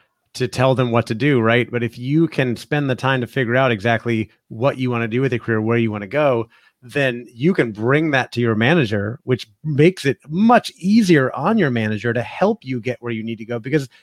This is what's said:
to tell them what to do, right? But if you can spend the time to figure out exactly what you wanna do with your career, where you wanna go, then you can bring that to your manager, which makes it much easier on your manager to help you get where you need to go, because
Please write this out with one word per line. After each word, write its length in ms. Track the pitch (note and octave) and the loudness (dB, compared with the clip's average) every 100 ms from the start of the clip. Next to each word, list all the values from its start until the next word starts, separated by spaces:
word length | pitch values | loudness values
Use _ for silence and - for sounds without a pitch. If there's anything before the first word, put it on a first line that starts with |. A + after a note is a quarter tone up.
| _ _ _ | _ _ _
to 120 | - B2+ | -6 -4
tell 280 | - C3 | 0 2
them 160 | B2+ B2 | 2 2
what 160 | A#2 A#2 | 0 0
to 80 | |
do, 260 | A2+ C#3+ C3 | -2 0 2
right? 300 | A2+ A#2+ A#2+ | 2 2 0
But 120 | A#2+ | -4
if 140 | A#2 A#2+ | -6 -6
you 320 | B2 D3+ D#3+ | -2 0 2
can 260 | - B2+ A2+ | 0 -2 -4
spend 340 | - D3 C#3 | -4 -2 -2
the 40 | |
time 280 | A#2 C3 C3 | -2 0 -2
to 40 | A#2 | -2
figure 300 | C#3 A2+ B2+ | -4 0 2
out 160 | C3 | 2
exactly 580 | A2 A2+ A2+ A#2+ A2+ G2+ _ - | 0 0 0 0 -2 -4 _ -16
what 280 | A2+ C3+ B2+ | -4 -2 -2
you 140 | B2+ | -2
wanna 180 | A#2 A2+ | -2 -2
do 140 | A#2+ | -2
with 100 | C3+ | -2
your 80 | B2 | -2
career, 220 | - A2 | -2 -2
where 160 | A2 A#2 | 0 0
you 120 | A2+ | 0
wanna 160 | G#2 G2 | -4 -4
go, 420 | C#3+ D3 A#2 G#2+ _ _ _ | 0 2 0 -4 _ _ _
then 440 | B2 C#3+ C3+ A#2+ A#2+ | -8 -2 -2 -2 -10
you 200 | A#2 D#3 | -2 0
can 200 | F#3 B2 | 2 0
bring 380 | G#2 A#2 C#3+ D#3+ | -2 0 2 2
that 220 | C3+ A#2+ | 0 0
to 80 | A#2+ | 0
your 140 | A#2 | 0
manager, 680 | G#2+ A#2 F3 A2 G#2 G#2 A#2+ | 2 4 4 2 -2 -4 -6
which 220 | A#2+ B2+ - _ | -4 -4 -4 _
makes 400 | D#3 C#3 D#3+ F#3 | -4 4 4 2
it 140 | C#3 A#2+ C#3+ | -4 -4 -4
much 420 | E3 A3+ A#3 - - | 0 4 4 2 -6
easier 560 | F3+ A3 F#3 D3+ B2+ | 2 4 6 4 2
on 240 | B2 D#3+ A3+ | -2 0 2
your 120 | D3+ | 2
manager 420 | A#2+ G#2+ G#2+ A#2 | 0 0 -2 -2
to 100 | A#2 | -4
help 420 | A2 - G3 A3+ | -4 -2 0 -2
you 160 | C3+ B2+ | -6 -8
get 200 | A2+ A#2 | -6 -8
where 120 | A#2+ | -8
you 100 | A2+ | -8
need 160 | A2+ A2+ | -8 -10
to 60 | |
go, 140 | A2 A#2+ | -8 -8
because 300 | A2 D3 C3 _ | -2 -2 -2 _